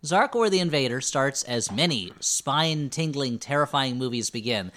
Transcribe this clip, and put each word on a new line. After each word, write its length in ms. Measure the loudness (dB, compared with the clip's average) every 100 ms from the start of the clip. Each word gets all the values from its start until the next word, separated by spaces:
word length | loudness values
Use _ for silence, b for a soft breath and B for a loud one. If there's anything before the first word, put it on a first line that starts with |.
Zarkor 440 | 2 2 2 2 4
the 120 | 4
Invader 400 | 4 2 2 0
starts 420 | -2 2 0 0
as 300 | -2 -2 -2
many 400 | 0 0 0 -4 -6
spine-tingling, 1160 | -4 -2 0 0 2 0 -2 -2 -2 -2 -2 -4
terrifying 560 | -2 0 2 0 0 -2
movies 320 | -2 -2 -4
begin, 400 | -4 -2 -2 -2